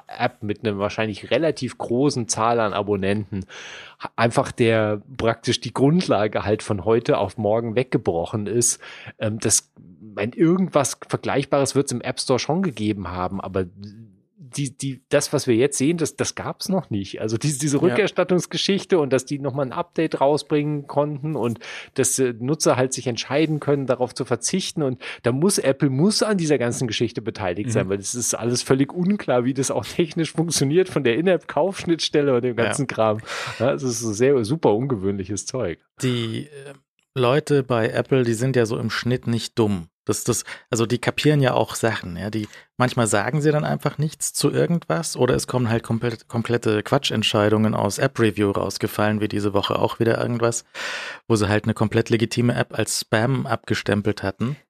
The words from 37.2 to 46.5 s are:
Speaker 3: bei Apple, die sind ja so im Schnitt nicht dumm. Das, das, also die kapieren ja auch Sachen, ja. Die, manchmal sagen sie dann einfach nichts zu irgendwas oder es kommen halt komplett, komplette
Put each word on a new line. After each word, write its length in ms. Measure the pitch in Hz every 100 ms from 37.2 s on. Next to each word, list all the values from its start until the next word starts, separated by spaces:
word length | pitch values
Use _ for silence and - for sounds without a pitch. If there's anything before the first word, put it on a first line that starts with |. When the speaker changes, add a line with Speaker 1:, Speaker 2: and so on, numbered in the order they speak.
| 120 143 - 143
Speaker 3:
bei 240 | - 120 113
Apple, 320 | 123 123 135
die 120 | 117
sind 200 | 110 131
ja 120 | 127 110
so 120 | 120
im 120 | 113
Schnitt 360 | - 120 123 -
nicht 320 | 117 - -
dumm. 300 | 110 98 82 _ -
Das, 160 | 110
das, 220 | - 113 - - -
also 160 | 113
die 140 | 113 120
kapieren 420 | - - 147 151
ja 140 | 127
auch 220 | 123 117 -
Sachen, 420 | 113 107 90 87
ja. 100 | 98
Die, 180 | 110 104 - - -
manchmal 300 | 123 127 110
sagen 340 | 104 107 147
sie 120 | 151
dann 120 | 151
einfach 320 | 151 143 147 -
nichts 380 | 151 - -
zu 160 | - 147
irgendwas 680 | 131 147 170 - 165 - 151
oder 180 | 123
es 120 | 135 -
kommen 240 | 127 117
halt 120 | 113
komplett, 460 | - 117 120 113 -
komplette 540 | 117 113